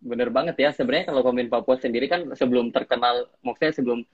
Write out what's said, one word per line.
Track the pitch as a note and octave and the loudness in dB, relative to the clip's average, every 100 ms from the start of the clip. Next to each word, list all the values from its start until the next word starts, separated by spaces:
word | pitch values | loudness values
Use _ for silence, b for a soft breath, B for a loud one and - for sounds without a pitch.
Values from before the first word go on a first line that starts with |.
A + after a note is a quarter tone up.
Bener | B2+ A#2 A#2+ | -8 -2 0
banget | A#2+ E3+ - | 0 -2 0
ya. | C#3 | 0
Sebenarnya | C#3+ B2+ D3 F#3 | 2 0 0 0
kalau | C#3+ | 2
Komin | B2+ B2 A#2+ | 2 0 0
Papua | A#2+ A2 B2+ | -2 2 0
sendiri | C3 A#2 C#3 | 0 -2 -2
kan | F3 D#3 | -2 -4
sebelum | - B2+ B2 A#2 | -2 2 2 2
terkenal, | C3 B2 B2 B2 B2 B2 _ B2+ | -2 -2 0 2 0 -4 _ -8
maksudnya | A2+ D#3 D3+ | -2 -2 0
sebelum | B2 A#2+ A#2+ | -2 -2 -4